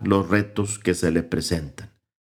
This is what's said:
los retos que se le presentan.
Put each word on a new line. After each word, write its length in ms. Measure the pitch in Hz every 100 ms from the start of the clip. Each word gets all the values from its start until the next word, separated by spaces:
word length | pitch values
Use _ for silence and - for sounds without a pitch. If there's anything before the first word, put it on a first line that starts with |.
los 240 | 98 98 87
retos 500 | 104 101 - 101 -
que 160 | -
se 160 | 87 87
le 140 | 82
presentan. 680 | - - - 85 73 - - _ _ _